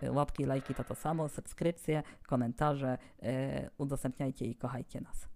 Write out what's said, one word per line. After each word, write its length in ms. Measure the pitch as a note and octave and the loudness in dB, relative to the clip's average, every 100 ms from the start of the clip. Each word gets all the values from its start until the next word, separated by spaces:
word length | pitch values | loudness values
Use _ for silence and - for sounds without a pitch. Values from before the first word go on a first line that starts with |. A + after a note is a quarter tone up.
e, 100 | C3 | 0
łapki, 320 | C3+ C#3+ - | 2 2 2
lajki 300 | C3+ C3+ - | 2 2 0
to 100 | C3 | -2
to 100 | - | -4
samo, 340 | B2 D3+ E3 D3+ | -2 0 0 0
subskrypcje, 760 | - - - E3+ E3+ - D3+ - - - | -4 -8 0 0 2 0 0 0 -10 0
komentarze, 720 | B2+ A#2+ - D3+ C#3+ C3 B2+ - - | 2 2 4 2 4 0 -2 -6 -6
e, 480 | A2+ C3 C3+ C#3+ B2+ - | -2 0 0 -2 -4 -2
udostępniajcie 680 | C#3+ C3+ C3+ - C3+ - A#2 | -2 0 -2 0 -2 -2 -4
i 80 | - | -2
kochajcie 440 | B2 B2 - - | -4 -4 -6 -8
nas. 280 | - - - | -4 -4 -4